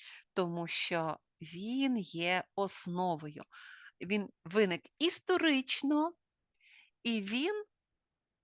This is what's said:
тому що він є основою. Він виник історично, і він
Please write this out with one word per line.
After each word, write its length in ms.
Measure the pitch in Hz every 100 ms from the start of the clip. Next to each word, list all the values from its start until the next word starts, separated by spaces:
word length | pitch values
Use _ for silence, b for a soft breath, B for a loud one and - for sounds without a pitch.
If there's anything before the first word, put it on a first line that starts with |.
| B B -
тому 320 | - 175 170 165
що 520 | - - 175 160 - _ _
він 580 | 156 170 208 254 269 240
є 460 | 180 165 170 185 -
основою. 880 | - 196 - 180 175 185 156 151 156 - B B B B -
Він 280 | 175 208 190 _
виник 380 | 165 190 202 170 - -
історично, 1120 | 320 - - 349 330 262 262 - 277 302 320 349 _ _ _ b b b b _
і 180 | 233 226
він 420 | 196 240 320 427 427 _ _ _ _ _ _ _